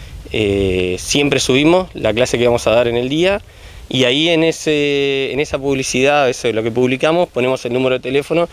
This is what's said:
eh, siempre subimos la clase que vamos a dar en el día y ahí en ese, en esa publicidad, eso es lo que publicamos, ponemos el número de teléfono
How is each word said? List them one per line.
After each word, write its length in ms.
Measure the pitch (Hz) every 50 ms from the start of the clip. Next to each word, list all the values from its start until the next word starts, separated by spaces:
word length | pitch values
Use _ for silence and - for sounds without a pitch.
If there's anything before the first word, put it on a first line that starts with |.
| - - - - - -
eh, 640 | - 117 107 101 101 98 98 95 92 92 90 90 92 92
siempre 400 | - - - 143 143 143 135 131
subimos 500 | - - 127 135 147 160 175 185 185 - -
la 200 | - 113 110 104
clase 240 | 113 123 - - 120
que 80 | 120
vamos 220 | 120 120 117 - 113
a 40 |
dar 160 | 107 120 123 120
en 80 | 117
el 140 | 120 123 131
día 320 | 143 160 175 190 202 208 - - - - - - - - - -
y 140 | - 131 127
ahí 260 | 123 131 143 160 170
en 140 | 170 160 160
ese, 880 | 165 156 - - 160 151 147 143 143 143 139 139 139 139 135 135 -
en 80 | 127 131
esa 180 | 151 - - 143
publicidad, 720 | 135 139 139 131 131 - - 127 131 143 147 147 139 123
eso 200 | 120 - - 120
es 40 | 107
lo 80 | 110
que 100 | 110 117
publicamos, 580 | 110 123 127 127 131 131 156 156 165 175 175 -
ponemos 360 | - 127 123 127 131 127 -
el 80 | 120 120
número 220 | 127 131 131 127
de 60 | 127
teléfono 460 | 131 127 131 139 143 - 160 170 170 -